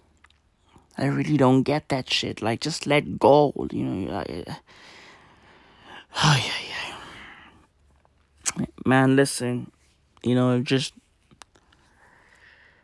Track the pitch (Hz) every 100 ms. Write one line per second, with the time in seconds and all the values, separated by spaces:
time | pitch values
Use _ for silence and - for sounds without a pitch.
0 | _ _ _ _ _ _ _ - _ -
1 | 139 139 143 147 127 131 131 147 - 135
2 | - - - 113 104 113 151 - - 147
3 | - - 110 147 147 - - - 131 95
4 | 78 92 - 78 - - _ - - -
5 | - - - _ _ - _ _ - -
6 | - - 156 139 - - - - - -
7 | - - - - - _ _ _ _ _
8 | _ _ _ _ - - - - 120 131
9 | 131 135 139 - 123 123 120 _ _ _
10 | _ _ 117 123 127 123 123 135 147 -
11 | _ _ _ _ - _ _ _ _ _
12 | _ _ _ _ _ _ _ _